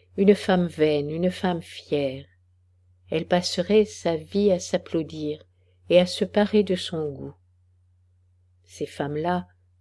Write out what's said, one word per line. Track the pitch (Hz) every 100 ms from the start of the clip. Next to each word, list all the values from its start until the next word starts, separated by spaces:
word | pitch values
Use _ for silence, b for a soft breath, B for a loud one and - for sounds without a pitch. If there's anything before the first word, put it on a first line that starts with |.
| b -
une | 196 202
femme | - 185 175
vaine, | 156 156 151 147
une | 160 180
femme | 180 185 170
fière. | - - - 147 139 135 - _ _ _ _ _ _ _ _
Elle | 160 170
passerait | 180 180 - 175 214 208
sa | - 170 160
vie | 156 202 202
à | 175
s'applaudir | - 175 - 165 151 156 151 151 _ _ _ _ -
et | 175
à | 180
se | - 190
parer | 208 208 214
de | 196 180
son | - 165 151
goût. | 135 139 - _ _ _ _ _ _ _ _ _ _ _ _
Ces | _ - 151
femmes-là | - - 151 170 180 180 _ _ _